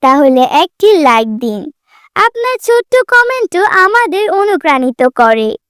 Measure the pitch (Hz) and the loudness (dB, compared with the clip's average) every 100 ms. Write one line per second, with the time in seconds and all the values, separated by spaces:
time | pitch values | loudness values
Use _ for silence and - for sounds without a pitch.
0 | 262 269 277 254 254 285 349 _ 403 403 | 2 2 2 2 0 0 -2 _ 2 2
1 | 277 233 226 214 240 208 - - _ _ | 2 0 -2 -6 -8 -8 -12 -18 _ _
2 | _ - 453 466 480 508 - 480 - 508 | _ -4 -2 0 -2 -6 -2 -2 0 -2
3 | - 480 480 523 440 349 403 381 370 453 | 2 0 0 -2 -4 -2 0 2 2 2
4 | 466 359 415 392 403 381 311 269 262 240 | -2 -2 -2 -2 0 -2 0 -2 -2 0
5 | 262 - 233 226 220 - _ | -2 2 0 2 -2 -6 _